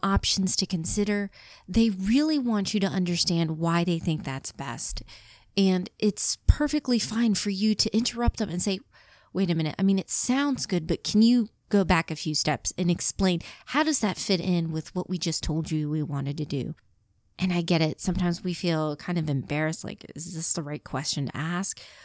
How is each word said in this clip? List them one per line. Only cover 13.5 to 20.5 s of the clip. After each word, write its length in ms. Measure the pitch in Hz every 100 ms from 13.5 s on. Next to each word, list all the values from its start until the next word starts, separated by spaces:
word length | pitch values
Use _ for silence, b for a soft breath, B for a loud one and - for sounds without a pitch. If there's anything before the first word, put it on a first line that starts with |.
| B B
how 140 | 277
does 160 | 311 285
that 180 | 208 185
fit 240 | - 185
in 320 | 175 175 160
with 200 | 160 -
what 160 | 180 -
we 80 | 180
just 240 | 175 -
told 300 | - 160 147
you 180 | 156 151
we 140 | 156
wanted 340 | 147 143 135 151
to 80 | 151
do?" 300 | 143 - - _ _ _ _ _ -
And 140 | 185
I 100 | 175
get 200 | 170 170
it. 180 | 156 -
Sometimes 440 | - 175 175 170
we 100 | 180
feel 420 | 170 175 160 156 147
kind 220 | - 170
of 120 | 156
embarrassed, 540 | 139 - 147 156 160
like, 220 | - - - -
"Is 200 | 170 165
this 180 | 165